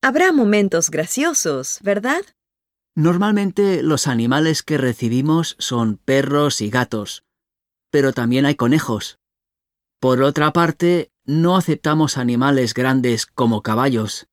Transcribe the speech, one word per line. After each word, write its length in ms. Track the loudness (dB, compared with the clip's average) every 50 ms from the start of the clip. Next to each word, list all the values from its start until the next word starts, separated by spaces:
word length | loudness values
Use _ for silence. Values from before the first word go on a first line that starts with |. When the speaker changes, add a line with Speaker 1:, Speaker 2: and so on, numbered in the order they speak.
| 0 0
Speaker 1:
Habrá 220 | 2 4 2 4
momentos 580 | 4 4 2 4 4 2 2 2 0 0 -2 -2
graciosos, 920 | -2 -4 -4 -4 -2 -2 -2 0 0 -2 -2 -2 -4 -4 -6 -8 -10 -6
¿verdad? 400 | -4 -2 -2 -2 -2 -2 -4 -4 -4 -8 _ _ _ _ _ _ _ _ _ _ _ _ _
Speaker 2:
Normalmente 880 | 0 2 2 2 2 2 2 2 0 0 -2 0 0 2 2 2 0
los 240 | 0 0 0 0 0
animales 560 | -2 0 0 0 0 2 2 2 0 0 -2
que 160 | -4 -4 -2 0
recibimos 800 | 0 -2 -2 -2 -4 -2 -2 0 0 0 0 0 0 -4 -8 _
son 380 | -8 -6 -2 -2 -2 -2 -2
perros 640 | -4 _ 0 0 0 0 0 0 0 0 0 -2 -4
y 100 | -6 -2
gatos, 540 | -2 -2 -2 -2 -4 -8 -8 -8 -14 -16 _ _ _ _ _ _ _ _ _ _ _ _ _ _
pero 220 | 0 2 2 2
también 340 | 0 0 -2 0 2 2 2
hay 80 | 0 0
conejos. 640 | 0 2 2 2 2 0 -2 -6 -6 -6 -10 -16 _ _ _ _ _ _ _ _ _ _ _ _ _ _ _ _ _
Por 240 | 0 0 2 4
otra 300 | 2 2 2 2 0 0
parte, 580 | 2 2 0 0 0 _ 0 0 2 0 -2 _ _ _ _
no 320 | -2 0 2 2 2 2
aceptamos 640 | 2 2 0 -2 -2 _ -2 0 2 0 0 -2 -2
animales 540 | -2 -2 0 0 2 2 2 2 0 -2
grandes 540 | -2 -2 0 0 0 2 2 0 0 -2 -4
como 360 | _ _ -2 0 0 0 0
caballos. 680 | -2 -2 -2 0 0 0 0 0 -4 -4 -8 -12 -14 _